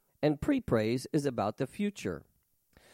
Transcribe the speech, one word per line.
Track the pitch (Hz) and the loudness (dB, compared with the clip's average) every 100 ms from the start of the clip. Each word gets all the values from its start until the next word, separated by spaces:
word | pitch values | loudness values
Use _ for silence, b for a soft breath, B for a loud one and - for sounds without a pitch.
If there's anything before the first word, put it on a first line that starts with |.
| _ _ | _ _
and | 147 147 | 0 2
pre-praise | - 277 - 117 110 127 - | 0 0 2 0 2 0 0
is | 156 139 | -2 0
about | 117 101 - | 0 -2 -2
the | 135 | -6
future. | - 202 - - 78 - _ _ _ _ b b | -4 -4 -4 -6 -6 -10 _ _ _ _ b b